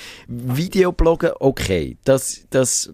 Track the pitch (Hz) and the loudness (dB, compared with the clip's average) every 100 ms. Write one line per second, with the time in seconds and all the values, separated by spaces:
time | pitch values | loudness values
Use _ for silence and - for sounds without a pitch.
0 | - - - 120 127 131 180 190 180 175 | -14 -18 -14 -8 -4 -4 0 2 2 2
1 | 165 165 160 - 135 127 - 90 67 - | 2 2 0 2 0 0 0 -2 -2 -2
2 | - 135 - - - 131 127 - - | 2 2 0 -10 -2 0 2 0 -4